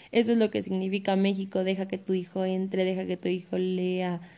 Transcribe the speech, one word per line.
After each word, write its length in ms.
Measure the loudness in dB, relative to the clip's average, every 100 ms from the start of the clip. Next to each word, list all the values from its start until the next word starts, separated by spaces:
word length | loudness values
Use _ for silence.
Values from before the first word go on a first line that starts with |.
| -2
eso 200 | 2 4
es 60 | 4
lo 140 | 4
que 120 | 0
significa 520 | -2 -2 0 -2 2 4
México. 480 | 4 2 -2 -2
Deja 240 | 0 -2 -2
que 100 | -4
tu 160 | -2
hijo 320 | -2 -2 -2 -2
entre, 400 | 0 -2 0 0
deja 200 | 0 -4
que 120 | -4
tu 100 | -2
hijo 300 | -4 -2 -2
lea. 640 | 0 0 0 0 -2 -4 -8